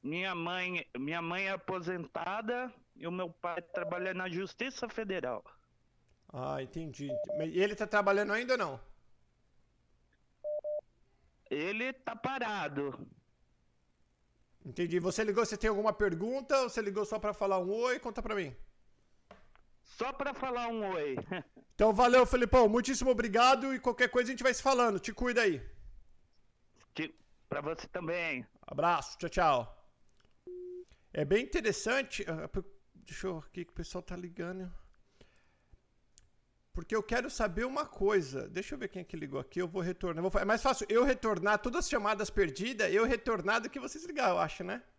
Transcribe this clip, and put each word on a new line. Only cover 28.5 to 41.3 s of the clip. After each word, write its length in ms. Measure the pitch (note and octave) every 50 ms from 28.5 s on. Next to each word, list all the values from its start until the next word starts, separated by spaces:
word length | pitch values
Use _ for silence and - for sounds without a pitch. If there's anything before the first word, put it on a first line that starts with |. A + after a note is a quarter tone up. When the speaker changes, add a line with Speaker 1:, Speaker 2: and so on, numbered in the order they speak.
| _ _
Speaker 2:
Abraço. 560 | - - - C3 D3+ E3+ F3 D#3 - - - -
Tchau, 120 | - E3
tchau. 580 | - - E3+ D#3+ C#3+ B2+ A2+ - - - - - _ _ - - _ _ _ _ _ _ _ - F4+ F4+ F4+ F4+ F4+ F4+ F4+ _ - _ _ _
É 140 | - - D3+
bem 180 | C#3 F#3 G#3+ B3+
interessante. 800 | B3 - F4+ A#3 A3+ G3 - - A3 A#3+ C4+ C4+ - - - G3+ -
Ah, 180 | E3 D#3+ - -
p-, 160 | - G3 F#3 - - - _ _ _
deixa 320 | - - - D#3+ - -
eu, 140 | F#3 F3+ D#3+
aqui 260 | - - - F3+ E3+
que 60 | -
o 20 | -
pessoal 300 | - E3+ - - F3+ F3
tá 120 | - F3
ligando. 560 | F3+ F3+ F3+ E3+ F3+ F3 F3 F#3 F#3+ F#3 F3+ F3 - - - - _ _ _ _ _ - - _ _ _ _ _ _ _ _ - - _ _ _ _ _ _ _ - _ _ _ _ _ _ _ _ _ _
Porque 240 | _ F3+ E3 - A3
eu 60 | A3
quero 300 | G3+ - A#3 B3 B3 C4+
saber 340 | - - A#3 G#3 E3+ F#3+ A#3
uma 200 | B3+ C4+ C#4 D4+ D4
coisa. 600 | - - G3+ G3 G#3+ G3 E3 C3+ C3 C3+ - -
Deixa 280 | E3 F3 G3 - F#3+
eu 40 | F#3+
ver 80 | - F#3+
quem 120 | - F#3
é 40 | F3
que 120 | - - E3
ligou 220 | D3+ C#3 C3+ C#3
aqui. 180 | C#3+ - - E3+
Eu 80 | F#3 E3+
vou 140 | E3 G3
retornar. 360 | F3 E3+ F#3 - - F3+ E3 D#3+
Eu 20 |
vou 80 | E3+ F#3
fa-, 100 | - G3+
é 40 | F3
mais 160 | G3 A3 A3+
fácil 240 | - C#4 C4 - A3 -
eu 160 | G#3 A3+ B3
retornar 540 | C#4+ B3+ G#3 - A3